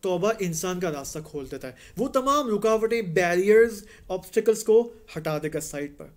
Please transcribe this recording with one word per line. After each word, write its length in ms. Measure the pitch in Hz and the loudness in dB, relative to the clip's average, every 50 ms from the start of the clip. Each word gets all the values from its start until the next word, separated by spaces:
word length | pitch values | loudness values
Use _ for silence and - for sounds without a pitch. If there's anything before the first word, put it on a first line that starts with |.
توبہ 300 | - 190 180 175 175 208 226 220 | -2 -2 -2 0 0 0 0 -2
انسان 400 | 202 175 160 160 - 180 180 180 | -4 -6 -4 -4 -4 -6 -4 -4
کا 120 | 185 175 | -4 -6
راستہ 280 | 151 139 139 - - 156 156 | -6 -6 -10 -10 -12 -12 -14
کھول 260 | - - 147 135 131 | -12 -12 -12 -10 -10
دیتا 160 | 147 135 - | -12 -12 -12
ہے، 60 | 131 123 - - - - | -14 -16 -16 -20 -16 -6
وہ 100 | - 233 | -4 -4
تمام 480 | 269 240 269 254 277 277 294 294 240 214 | 0 0 0 2 2 2 2 2 0 -2
رکاوٹیں، 460 | 202 208 220 220 220 220 226 233 233 | 0 2 2 2 2 2 0 -2 -2
barriers، 800 | 220 175 160 190 180 170 175 180 190 202 208 220 226 233 220 - - - - - - | -2 0 0 0 2 2 2 2 4 6 6 6 6 6 2 -8 -16 -18 -20 -20 -10
obstacles 560 | - 190 185 - - - 226 220 226 220 214 - | -8 -8 -8 -8 -2 -2 2 2 2 2 2 2
کو 300 | - 214 226 240 233 - - - - - | 4 6 6 4 2 -6 -18 -20 -12 -12
ہٹا 200 | 165 156 160 156 | -8 -6 -4 -4
دے 100 | 151 151 156 151 | -4 -4 -4 -6
گا 60 | 156 | -6
side 380 | 147 - - 143 147 143 147 | -8 -6 -8 -10 -10 -10 -12
پر 100 | - 156 139 - | -16 -20 -20 -20